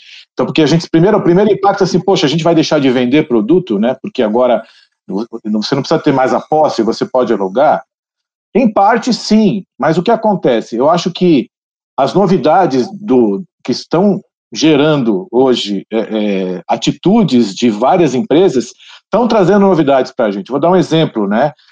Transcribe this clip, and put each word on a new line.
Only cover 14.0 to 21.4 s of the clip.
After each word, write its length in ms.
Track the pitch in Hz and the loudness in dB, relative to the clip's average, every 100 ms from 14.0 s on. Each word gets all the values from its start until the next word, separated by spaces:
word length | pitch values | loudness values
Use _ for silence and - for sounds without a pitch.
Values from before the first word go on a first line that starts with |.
| 202 143 - _ _ | 0 0 -6 _ _
gerando 760 | 107 156 147 151 151 117 98 95 | -2 2 2 2 2 0 -2 -2
hoje, 540 | 117 131 123 98 98 - | 0 2 0 -2 -6 -4
é, 60 | 110 | -6
é, 640 | 98 107 107 98 92 90 - | -4 -4 -2 -2 -4 -8 -6
atitudes 840 | 117 - - 165 226 175 127 110 | -4 -4 -4 0 2 2 2 0
de 140 | 95 120 | 0 -2
várias 460 | 104 127 180 160 | 0 0 2 0
empresas 580 | 123 110 143 190 135 110 - - - | 0 0 2 2 0 -4 -12 -20 -20
estão 220 | _ 196 240 | _ -2 0
trazendo 400 | 233 175 208 196 | 2 2 2 2
novidades 460 | 165 143 135 127 | 2 2 0 0
pra 160 | - 113 | -2 -4
gente. 200 | 101 95 | -4 -6
Vou 100 | 135 | -2
dar 100 | 165 | 0
um 60 | 185 | 2
exemplo, 500 | 151 160 151 - 101 | 2 0 -2 -2 -2
né? 260 | 107 | 0